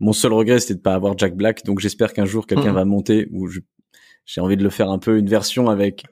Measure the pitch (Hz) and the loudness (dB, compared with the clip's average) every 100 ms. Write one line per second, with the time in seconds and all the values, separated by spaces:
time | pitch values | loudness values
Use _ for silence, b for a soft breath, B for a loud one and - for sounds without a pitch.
0 | 104 104 127 110 113 123 - 92 98 95 | 0 2 2 2 4 2 0 -2 0 0
1 | 98 92 95 92 107 110 98 98 101 - | 0 0 -2 0 -2 -2 -4 -4 -4 -2
2 | 110 - 98 110 - 180 104 92 98 101 | -2 0 -2 -2 -2 0 2 2 2 0
3 | 101 110 - 92 90 92 - _ _ b | 2 0 0 -6 -8 -10 -14 _ _ b
4 | b b - 92 92 98 101 - 98 95 | b b -12 -4 0 2 0 0 -2 -2
5 | 113 110 101 107 - 127 120 101 101 101 | 0 0 2 0 0 0 0 2 0 -4
6 | - | -16